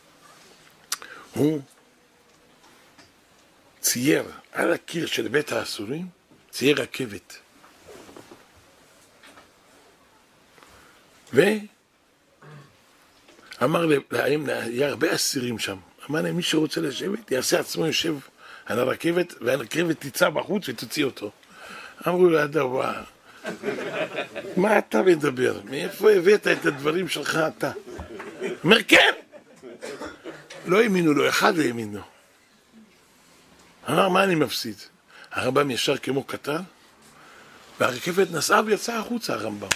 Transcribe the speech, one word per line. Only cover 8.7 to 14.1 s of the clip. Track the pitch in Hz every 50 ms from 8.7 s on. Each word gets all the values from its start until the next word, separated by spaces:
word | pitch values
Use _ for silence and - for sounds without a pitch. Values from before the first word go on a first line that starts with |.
| _ _ _ _ _ _ - _ _ _ - - - - - _ _ _ _ _ _ - - - _ _ _ _ _ _ _ _ _ _ _ _ _ - - - - - - - - - _ _ _ - _ - -
ואמר | 123 170 202 220 214 208 214 - _ _ _ _ _ _ _ _ _ _ _ _ _ - 151 151 147 143 - _ _ _ _ _ _ _ _ _ _ _ - - - - - - - 120 135 165 175 170
ל-, | 160 147 139 139 -